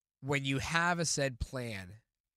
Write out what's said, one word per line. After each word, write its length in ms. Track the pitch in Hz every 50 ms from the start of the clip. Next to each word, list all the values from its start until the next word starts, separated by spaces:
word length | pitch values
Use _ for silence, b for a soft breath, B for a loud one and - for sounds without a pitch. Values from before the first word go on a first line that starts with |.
| _ _ _ -
when 240 | - 135 147 139 135
you 140 | 135 135 135
have 400 | - - 160 170 170 175 175 170
a 60 | 165
said 360 | - - 151 139 135 123 -
plan, 480 | - - - 131 123 117 107 98 95 90 101 110 _ _ _ _ _ _ _